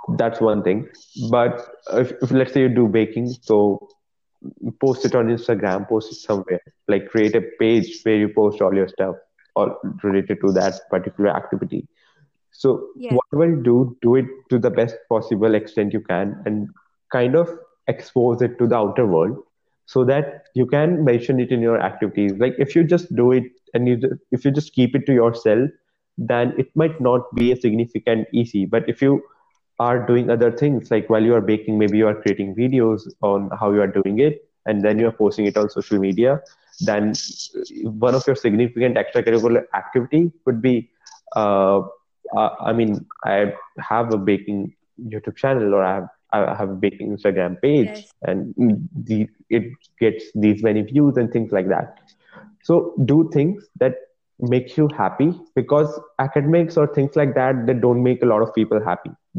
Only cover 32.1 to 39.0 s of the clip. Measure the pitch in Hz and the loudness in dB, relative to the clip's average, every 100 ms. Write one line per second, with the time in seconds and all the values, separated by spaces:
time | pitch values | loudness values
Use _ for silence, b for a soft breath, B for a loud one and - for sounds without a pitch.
32.1 | 107 104 98 98 101 127 131 113 107 - | 2 -2 -2 -4 -2 0 2 2 0 -6
33.1 | - 104 101 98 101 104 104 98 98 98 | -4 0 0 -2 -4 0 2 2 0 -2
34.1 | 104 151 151 _ _ - 104 104 107 113 | 2 0 0 _ _ -4 0 2 2 0
35.1 | 110 104 104 104 107 104 - - 104 95 | 2 0 2 -2 0 -2 -4 -2 0 0
36.1 | 175 123 143 - b b b - 104 107 | 2 2 0 -6 b b b -2 0 0
37.1 | - - - - - - 104 110 107 123 | -4 -8 -14 -14 -12 -12 -10 -10 -2 0
38.1 | 131 131 131 120 104 120 117 127 113 | 0 0 0 0 0 0 0 0 0